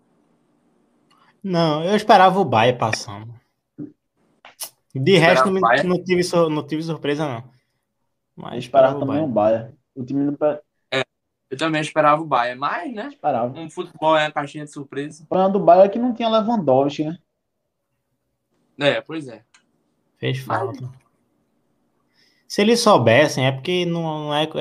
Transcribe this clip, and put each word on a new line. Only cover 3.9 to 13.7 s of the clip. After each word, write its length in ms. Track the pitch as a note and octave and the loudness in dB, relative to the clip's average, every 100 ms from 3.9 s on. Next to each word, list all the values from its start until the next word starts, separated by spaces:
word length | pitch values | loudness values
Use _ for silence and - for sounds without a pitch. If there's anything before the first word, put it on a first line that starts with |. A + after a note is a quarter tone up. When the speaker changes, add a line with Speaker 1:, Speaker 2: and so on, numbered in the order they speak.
| _ _ _ _ _ - - - _ _ | _ _ _ _ _ -20 -18 -18 _ _
Speaker 1:
De 180 | C3+ C#3+ | -4 2
Speaker 2:
Esperava 220 | F#3 E3 | 4 6
Speaker 1:
resto, 140 | F3+ G3+ | 4 2
Speaker 2:
o 40 | |
Speaker 1:
não, 80 | F#3+ | 2
Speaker 2:
Bayern? 280 | A#2 C3 F3 | 2 2 0
Speaker 1:
não 140 | F3+ | -2
tive 220 | F3+ F3+ | 0 -2
sur-, 240 | F3 F3 D#3+ | 0 0 0
não 180 | D3+ C3 | -2 -6
tive 160 | D#3 | -8
surpresa, 460 | E3 D#3 C#3+ D3 D3+ | -6 -6 -4 -4 -4
não. 160 | A#2 C3 _ _ _ _ _ _ _ _ | -8 -14 _ _ _ _ _ _ _ _
Mas 200 | - - | -18 -12
Speaker 3:
Eu 40 | A#2+ | -12
esperava 360 | B2+ A#2 C3 | 0 4 4
Speaker 1:
esperava 20 | C#3+ | 2
o 40 | |
Speaker 3:
também 280 | C3+ C#3 D#3 | -4 -4 -2
Speaker 1:
Bayern. 20 | |
Speaker 3:
o 40 | |
Bayern. 400 | G#2+ G#2+ A2+ - - _ | 0 2 0 -4 -20 _
O 100 | C3+ | -14
time 200 | B2 C#3 C#3+ | -6 -4 -2
do 20 | C#3+ | -2
P-, 240 | D3+ - _ _ - | -2 -4 _ _ -8
Speaker 2:
É, 140 | C3 - _ _ _ - | -6 -6 _ _ _ -14
eu 80 | C3+ | -6
também 220 | D#3+ D#3 | -4 -2
esperava 400 | D3+ D#3+ D3 D#3 | -4 0 2 2
o 40 | D#3+ | 0
Bayern, 320 | B2+ A#2+ B2 | -2 -2 -4
mas, 340 | D3 A#3 E4 | -6 -6 -10
né? 140 | G#3+ C4+ | -12 -12
Speaker 3:
Esperava. 520 | - D3+ B2 B2 D3 | -6 -4 -2 -4 -8
Speaker 2:
Um 100 | D#3+ | -14